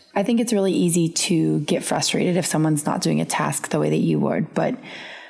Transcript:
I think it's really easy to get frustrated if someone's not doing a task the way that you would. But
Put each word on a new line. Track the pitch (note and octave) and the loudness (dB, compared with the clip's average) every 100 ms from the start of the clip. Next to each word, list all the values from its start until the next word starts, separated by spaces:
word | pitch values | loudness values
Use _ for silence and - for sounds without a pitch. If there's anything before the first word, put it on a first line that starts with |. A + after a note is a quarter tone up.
| - | -8
I | - | -4
think | G3+ A#3 | 0 2
it's | A#3 | 2
really | G#3 G3 | 2 2
easy | F3 F3+ E3+ E3 | 2 2 2 2
to | - - E3 D#3 D#3 | 0 0 2 2 0
get | D3 - | 0 -2
frustrated | - D3+ - - F3 F3+ | 0 -2 0 0 0 0
if | - | 0
someone's | D#3 D#3 D3+ - | 0 2 2 0
not | F3+ | 0
doing | E3 D#3 | 0 0
a | E3 | 0
task | - D3+ D3 - | -2 -2 -4 -2
the | D#3 | -2
way | D3+ | 0
that | D#3+ | 2
you | E3+ D3+ | 2 0
would. | C#3+ - D3+ | 0 -2 -2
But | - D#3+ B3+ - - - - - | -2 -2 -4 -10 -16 -16 -18 -20